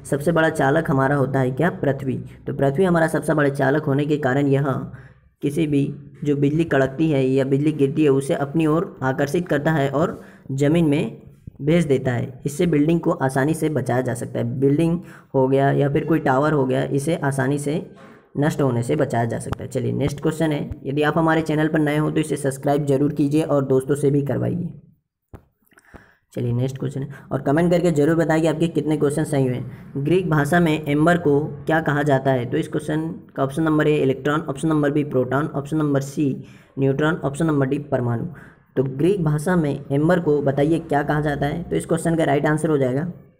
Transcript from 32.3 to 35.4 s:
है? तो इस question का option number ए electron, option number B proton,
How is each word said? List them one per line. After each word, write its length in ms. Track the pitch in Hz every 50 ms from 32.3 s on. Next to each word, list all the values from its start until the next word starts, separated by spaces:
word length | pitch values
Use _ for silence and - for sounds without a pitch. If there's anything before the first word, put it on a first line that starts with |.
है? 160 | 135 127 120
तो 100 | 123 120
इस 120 | 156 156 -
question 400 | - 151 - - 151 156 156 160 180 - - - _
का 80 | - 139
option 180 | 135 139 165
number 260 | 160 160 156 151 151 151
ए 80 | 151
electron, 440 | 147 139 131 131 131 131 147 147 151
option 280 | 156 151 139 143 - 160
number 220 | 156 151 147 143
B 140 | 143 151 143
proton, 420 | 143 - 127 127 123 135 135